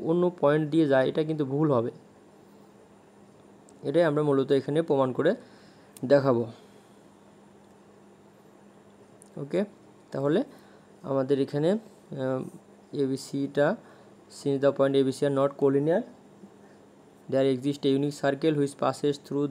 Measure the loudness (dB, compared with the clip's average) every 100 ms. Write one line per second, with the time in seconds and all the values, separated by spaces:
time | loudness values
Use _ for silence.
0 | -2 0 0 2 2 2 2 2 4 4
1 | 2 0 -2 -4 -2 0 2 2 -2 -6
2 | -18 -20 -20 -20 -20 -20 -20 -20 -20 -20
3 | -20 -20 -20 -20 -20 -20 -20 -12 -2 2
4 | 2 2 2 2 2 0 0 -2 0 0
5 | 0 0 0 -2 -6 -20 -20 -20 -20 -10
6 | 2 2 4 0 -2 -10 -20 -20 -20 -20
7 | -20 -20 -20 -20 -20 -20 -20 -20 -20 -20
8 | -20 -20 -20 -20 -20 -20 -20 -20 -20 -20
9 | -20 -20 -20 -14 -6 -4 -4 -8 -20 -20
10 | -12 -4 0 0 -2 -10 -20 -20 -20 -16
11 | -6 -2 0 0 0 -2 0 0 -4 -20
12 | -16 -8 -4 -4 -8 -14 -20 -20 -12 -4
13 | -4 -4 -6 -6 -4 0 0 0 -8 -20
14 | -20 -20 -20 -8 -4 0 2 2 2 2
15 | 2 0 0 2 0 2 2 2 2 0
16 | -2 -12 -20 -20 -20 -20 -20 -20 -20 -20
17 | -20 -20 -4 0 0 0 -2 -2 0 0
18 | 0 -2 -2 0 0 0 -2 -2 -4 -2
19 | -2 -4 -6 -6 -2